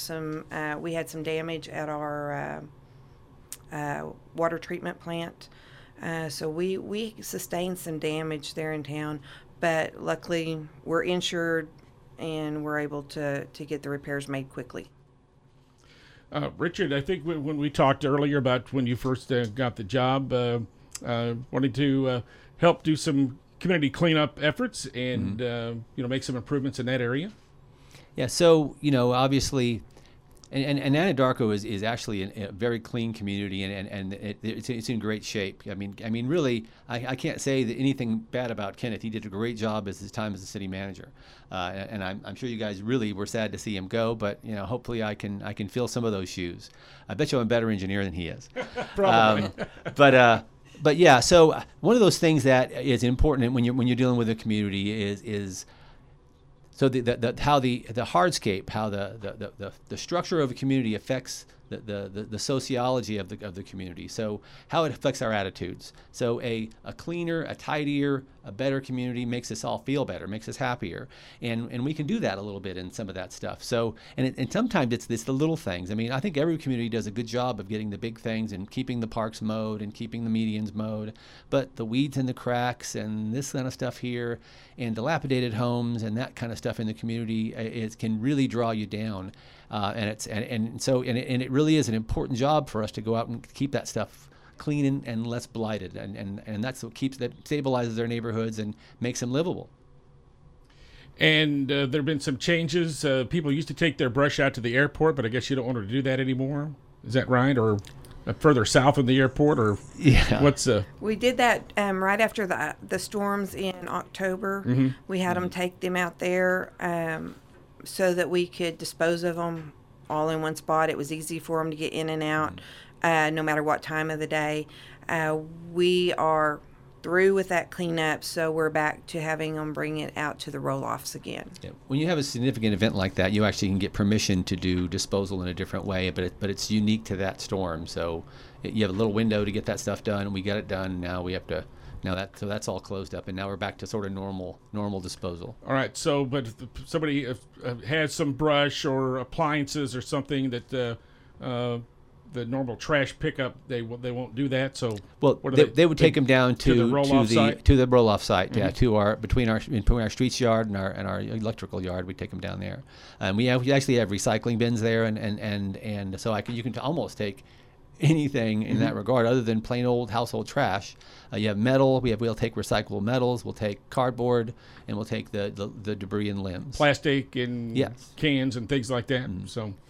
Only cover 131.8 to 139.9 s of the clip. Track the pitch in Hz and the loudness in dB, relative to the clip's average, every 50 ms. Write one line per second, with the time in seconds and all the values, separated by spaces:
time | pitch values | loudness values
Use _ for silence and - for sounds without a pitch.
131.8 | - - 131 147 156 175 180 147 139 - - 120 123 135 - 113 110 107 104 90 | -8 -2 0 0 2 2 2 0 0 -2 -2 0 0 0 0 2 2 2 2 4
132.8 | 110 113 - 98 92 90 - - 92 101 104 104 107 101 95 - 110 95 95 95 | 2 2 2 2 0 0 2 2 2 4 4 4 4 2 2 2 0 2 2 2
133.8 | 98 - - - 104 101 107 107 - - 98 90 90 - 101 87 87 92 90 90 | 0 0 0 2 2 4 4 4 4 2 2 2 2 0 -2 -2 0 0 2 2
134.8 | 90 87 95 92 - - - 98 101 92 98 92 90 90 85 80 92 - - 98 | 0 0 -2 -4 -2 0 0 -2 0 -2 -4 -4 -4 -4 -4 -6 -6 -6 -6 -6
135.8 | - 104 95 92 92 92 80 92 92 90 - - 104 98 98 - - - 107 107 | -4 -2 0 0 0 0 0 0 -2 -2 -2 -4 -4 -4 -4 -4 -2 0 2 2
136.8 | 104 107 110 110 110 - 101 92 95 92 - - - - 104 95 92 85 80 80 | 4 4 2 0 0 -4 -4 -2 -2 -4 -4 -6 -6 -4 -4 -2 -2 -2 -4 -6
137.8 | 82 - - 85 82 85 82 82 - - - - - - - - - 98 - 110 | -8 -8 -6 -4 -4 -4 -4 -6 -8 -12 -18 -20 -20 -20 -16 -12 -8 -4 0 0
138.8 | 107 95 92 101 113 110 101 113 113 110 110 104 104 104 98 107 - - 101 - | 0 0 2 2 2 2 2 2 2 2 2 2 0 0 -2 -4 -2 -4 -4 -4
139.8 | - 101 | -2 -4